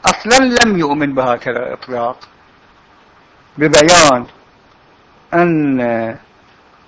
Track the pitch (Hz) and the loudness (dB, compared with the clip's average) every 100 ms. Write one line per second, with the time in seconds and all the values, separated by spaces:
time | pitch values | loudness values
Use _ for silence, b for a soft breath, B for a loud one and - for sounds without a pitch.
0 | 185 - 214 254 262 240 233 190 151 147 | -4 -4 2 2 2 0 0 0 -2 -2
1 | 143 135 123 120 135 117 127 127 - 123 | -2 -2 -2 -2 -4 -6 -8 -10 -10 -6
2 | 117 127 - _ _ _ _ _ _ _ | -6 -8 -16 _ _ _ _ _ _ _
3 | _ _ _ _ _ - 151 151 156 175 | _ _ _ _ _ -4 2 4 6 6
4 | 151 127 120 - _ _ _ _ _ _ | 4 2 -4 -18 _ _ _ _ _ _
5 | _ _ _ 170 175 156 147 131 120 113 | _ _ _ -2 0 0 -2 -2 -2 -4
6 | 113 120 _ _ _ _ _ _ | -6 -10 _ _ _ _ _ _